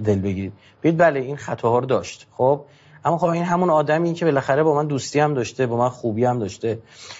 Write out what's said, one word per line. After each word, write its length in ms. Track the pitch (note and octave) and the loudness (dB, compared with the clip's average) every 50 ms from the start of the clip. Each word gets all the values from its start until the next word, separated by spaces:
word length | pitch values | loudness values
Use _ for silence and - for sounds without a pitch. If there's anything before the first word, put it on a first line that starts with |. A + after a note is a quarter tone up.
| A2 | 0
دل 140 | G#2+ G2+ F#2+ | 0 0 0
بگیرید. 340 | F#2 G2+ F#2 F#2+ G2 F#2 - - _ - _ _ | 0 -2 -4 -4 -6 -8 -10 -14 _ -20 _ _
بگید: 160 | - D#3+ E3+ D#3+ | 0 0 4 4
"بله، 220 | F3 E3 C#3+ C3+ | 4 4 2 0
این 160 | B2+ C3 C#3+ | -4 -6 -8
خطاها 420 | C#3+ - - B2 - - A#2 A#2 B2 | -10 -8 -8 -6 -2 0 2 2 2
رو 80 | B2+ | 2
داشت." 400 | B2+ B2 G2 F2 - - - - _ - | 2 -2 -2 -2 -4 -14 -18 -20 _ -4
خب، 280 | - B2+ C3+ D3 C#3+ - - _ _ _ - - - - | 0 2 2 2 0 -4 -18 _ _ _ -20 -14 -4 -2
اما 140 | D3+ E3+ D#3+ | -2 0 0
خب، 80 | F3+ | 0
این 180 | E3+ E3 E3+ E3+ | 0 0 0 -2
همون 260 | F3+ F3 F3 F3+ F3+ | 0 0 2 2 4
آدمی 440 | D#3 D3+ D3+ D3 D3+ D#3+ E3+ E3+ E3 | 4 2 4 2 2 2 0 0 -2
که 100 | E3+ E3+ | 0 0
بالاخره 380 | E3 C#3 C3+ C3 - C3+ D3 | 2 2 2 2 2 2 2
با 120 | D#3 D#3+ D3 | 4 2 2
من 120 | D3 D3+ | 2 0
دوستی 340 | D3+ C#3+ B2+ - - - C#3+ | -2 -4 -4 -4 -2 0 2
هم 140 | D3+ D3+ D3 | 2 2 0
داشته، 320 | B2+ A2+ - - - C3 | -2 -4 -4 -2 -2 -2
با 100 | A#2 A#2 | 0 0
من 120 | A#2 B2 B2+ | 0 0 0
خوبی 360 | B2 - - A#2 G#2 A2 A#2+ | -2 -4 -6 -4 -2 0 0
هم 140 | B2+ B2 B2 | 0 0 -2
داشته. 400 | G#2 F#2 - - - A2+ G#2+ A2+ - - - - - - - | -4 -6 -8 -6 -6 -6 -6 -6 -10 -20 -20 -20 -20 -20 -20